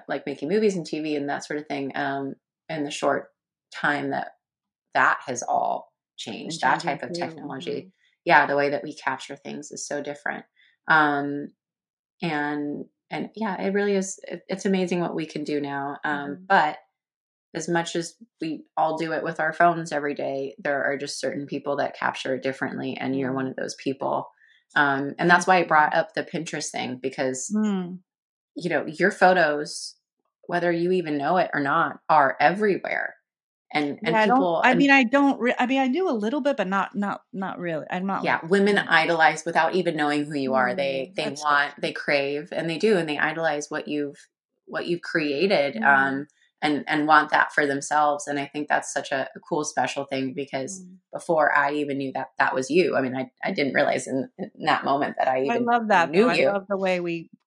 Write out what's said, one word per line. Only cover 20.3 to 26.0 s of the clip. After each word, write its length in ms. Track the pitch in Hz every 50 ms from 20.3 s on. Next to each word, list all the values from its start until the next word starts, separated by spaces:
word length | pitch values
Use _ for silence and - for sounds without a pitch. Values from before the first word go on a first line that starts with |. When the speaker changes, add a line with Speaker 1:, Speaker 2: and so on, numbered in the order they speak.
| 139 135 139 135 - -
Speaker 1:
there 260 | - 147 143 139 135
are 120 | 143 143 135
just 220 | 139 143 - -
certain 260 | - 139 131 135 143
people 300 | 135 131 139 135 147 143
that 200 | 139 131 - -
capture 380 | - - 127 - - - 135 135
it 80 | 123
differently, 560 | 127 135 131 - 139 123 - - 131 131 131 -
and 160 | - 131 131
you're 160 | 135 135 127
Speaker 2:
Mm. 40 | 131
Speaker 1:
one 120 | 135 131 131
of 80 | 131 -
those 180 | - - -
people. 560 | - - 139 135 - 139 135 143 139 135 - - _ _ _ _ _ _ _ _ 147
Um, 360 | 147 143 139 135 143 143 - -
and 120 | 170 175
that's 180 | 175 180 180 190
why 100 | 185 180
I 60 | 170
brought 300 | - 160 156 151 147 -
up 180 | 165